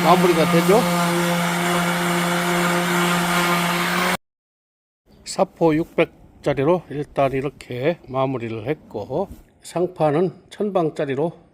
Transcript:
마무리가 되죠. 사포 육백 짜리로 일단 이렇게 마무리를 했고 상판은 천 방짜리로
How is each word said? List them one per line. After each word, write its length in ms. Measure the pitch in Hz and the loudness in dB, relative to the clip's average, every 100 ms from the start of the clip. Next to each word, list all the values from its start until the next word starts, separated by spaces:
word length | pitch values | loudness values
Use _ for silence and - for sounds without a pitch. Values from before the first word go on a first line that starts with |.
마무리가 480 | 170 180 175 165 156 | 6 4 6 4 4
되죠. 300 | 175 170 196 175 175 175 175 175 175 175 175 175 175 175 175 175 170 175 175 175 175 175 175 175 175 175 175 175 175 175 175 175 175 175 180 180 180 _ _ _ _ _ _ _ _ _ _ - | 4 6 4 4 2 0 0 0 0 -2 -2 -2 0 0 -2 -2 0 0 -2 0 0 0 0 0 0 0 0 0 0 0 0 0 -2 -2 -2 -2 -4 _ _ _ _ _ _ _ _ _ _ -14
사포 500 | - 185 - 165 156 | -4 -4 0 0 2
육백 360 | 165 - 160 - - - | -2 -2 -2 -2 -20 -8
짜리로 420 | - 139 139 180 - | -4 0 2 0 -2
일단 420 | 139 147 - 139 | -10 -8 -2 0
이렇게 680 | 135 139 - - 123 135 170 - | 0 -6 -10 -12 -4 -4 -4 -6
마무리를 600 | 127 135 131 113 113 107 | -4 -2 -4 -6 -8 -6
했고 600 | 151 - 113 104 135 190 - - _ | -8 -8 -12 -6 -6 -6 -10 -20 _
상판은 840 | - 165 180 - 156 143 180 - - | -10 -4 -4 0 0 2 0 -4 -20
천 240 | - 208 | -6 -4
방짜리로 600 | 196 160 - 147 131 165 - - | 0 -2 -2 -4 -2 -4 -6 -20